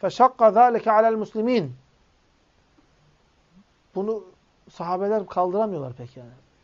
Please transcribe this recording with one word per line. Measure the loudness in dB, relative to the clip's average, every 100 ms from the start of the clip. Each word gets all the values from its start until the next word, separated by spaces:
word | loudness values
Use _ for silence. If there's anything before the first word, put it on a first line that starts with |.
فَشَقَّ | -6 2 2 4
ذَٰلِكَ | 4 6 4 4
عَلَى | 2 2 2 0
الْمُسْلِمِينَ. | -4 -4 -2 0 -2 -8 _ _ _ _ _ _ _ _ _ _ _ _ _ _ _ _ _ _ _ _ _ -8
Bunu | -6 -6 -10 -20 _ _ _
sahabeler | -12 -6 -4 -2 -2 -4
kaldıramıyorlar | -4 -2 -2 -4 -6 -10
pek | -14 -18 -20
yani. | -20 -20 _ _